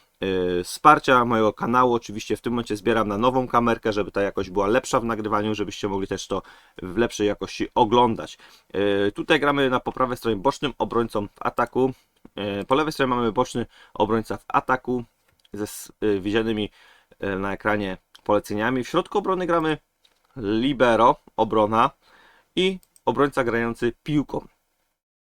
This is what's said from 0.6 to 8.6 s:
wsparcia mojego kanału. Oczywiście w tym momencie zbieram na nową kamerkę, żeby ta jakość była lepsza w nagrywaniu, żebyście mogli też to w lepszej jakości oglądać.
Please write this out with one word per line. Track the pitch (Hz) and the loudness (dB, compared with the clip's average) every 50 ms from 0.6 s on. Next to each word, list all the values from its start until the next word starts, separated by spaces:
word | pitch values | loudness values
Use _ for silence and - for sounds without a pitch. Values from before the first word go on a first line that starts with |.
| 90 | -4
wsparcia | - - - - 151 147 147 - 147 131 123 120 | -4 -4 4 6 6 6 6 6 4 4 4 4
mojego | 120 120 113 110 107 101 | 4 2 2 2 2 0
kanału. | - - 117 120 127 127 123 120 | -2 -2 0 2 4 4 4 2
Oczywiście | 113 - - 101 110 - - 110 | 0 -2 -6 -12 -10 -6 -4 -4
w | - | -4
tym | - 120 120 | -2 -2 -4
momencie | 120 117 - 107 | -4 -4 -4 -6
zbieram | 101 - 120 110 110 107 104 | -2 0 0 2 2 2 0
na | 101 101 | 0 0
nową | 117 127 127 131 127 120 | 2 2 2 0 0 0
kamerkę, | - 120 120 117 113 - - 113 101 | 0 2 2 2 0 0 0 -2 -2
żeby | 104 95 98 | -2 -2 -2
ta | - 101 98 | -2 -2 -2
jakość | 95 - 98 98 95 | -2 -2 -4 -6 -4
była | 90 101 95 | -2 0 0
lepsza | 101 117 127 - - - 131 | 2 2 0 0 0 -2 -2
w | 117 | 0
nagrywaniu, | 113 113 104 107 104 107 104 104 110 107 | -2 -4 -4 -4 -2 -2 0 0 0 -2
żebyście | 101 101 92 - - - 101 | -2 -4 -6 -6 -6 -6 -4
mogli | 98 98 95 | -4 -4 -4
też | - 98 92 - | -4 -6 -6 -6
to | - 98 95 - - - - - _ _ - - | -6 -6 -8 -8 -10 -18 -20 -20 _ _ -12 -12
w | 92 87 | -6 -2
lepszej | 110 117 - - - 104 | -2 -2 -2 0 0 0
jakości | 104 98 - 98 92 - - 110 - - | 0 0 -2 -6 -10 -8 -6 -8 -2 0
oglądać. | 117 123 104 117 123 123 117 110 - 78 - - - - - - - | 2 2 4 4 4 4 4 2 -2 -8 -10 -14 -18 -20 -20 -20 -20